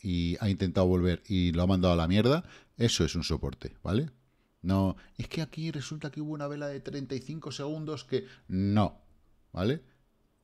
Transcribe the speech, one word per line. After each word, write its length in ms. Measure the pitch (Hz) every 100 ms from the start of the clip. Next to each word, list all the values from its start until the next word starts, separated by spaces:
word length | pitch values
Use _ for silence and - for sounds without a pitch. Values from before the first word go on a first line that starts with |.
y 360 | 98 87 85 85
ha 80 | 113
intentado 400 | 95 92 85 92
volver 340 | 90 90 85 -
y 240 | 95 87
lo 120 | 82
ha 40 | 90
mandado 260 | 95 90
a 40 | 85
la 100 | 82
mierda, 380 | 98 117 156 - - - -
eso 260 | 117 -
es 100 | 80
un 120 | 87 78
soporte, 500 | 76 69 - - -
¿vale? 260 | - 101 156 - _ _ _ _
No, 340 | 90 95 95 - - -
es 100 | 123
que 140 | -
aquí 300 | 151 - 160
resulta 400 | 156 127 156 151
que 100 | 139
hubo 100 | 151
una 160 | 156 143
vela 200 | 147 147
de 120 | 139
treinta 340 | - 143 135
y 60 | 135
cinco 320 | - 156 151
segundos 540 | 127 143 156 151 151 -
que 200 | 131 - - -
no, 540 | 95 98 104 101 - - _ _ _ _
¿vale? 320 | - 101 156 - _ _ _ _ _